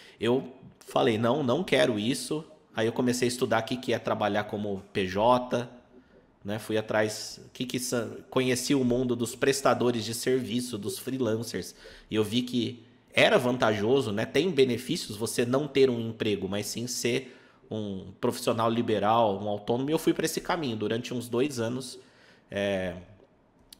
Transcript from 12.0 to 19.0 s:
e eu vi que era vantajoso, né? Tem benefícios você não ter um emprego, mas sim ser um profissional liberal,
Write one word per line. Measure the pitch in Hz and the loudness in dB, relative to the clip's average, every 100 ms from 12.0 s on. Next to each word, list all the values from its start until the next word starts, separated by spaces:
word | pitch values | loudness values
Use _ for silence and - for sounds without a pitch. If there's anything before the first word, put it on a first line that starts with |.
| - | -4
e | 104 | 0
eu | |
vi | 104 117 | 2 0
que | 123 123 110 - - - _ | 0 0 -2 -4 -16 -20 _
era | - 147 214 | 4 6 6
vantajoso, | 123 127 120 107 104 139 117 | 4 2 2 2 2 2 2
né? | 104 113 | -2 0
Tem | 139 180 | 2 2
benefícios | 143 131 117 - 127 - 104 | 4 4 2 -2 -4 -6 -6
você | 113 - | -4 0
não | 120 131 147 | 2 0 2
ter | 139 131 | 4 4
um | 120 | 4
emprego, | 113 113 110 98 92 | -4 -2 -2 0 -2
mas | 101 104 | -4 -4
sim | - 120 | -6 -6
ser | - 123 127 131 - - - - | -2 0 -2 -4 -16 -20 -20 -10
um | 110 104 95 92 - | -6 -6 -6 -10 -4
profissional | 120 - - 117 113 | -4 -2 -2 0 2
liberal, | 117 113 104 | 2 0 2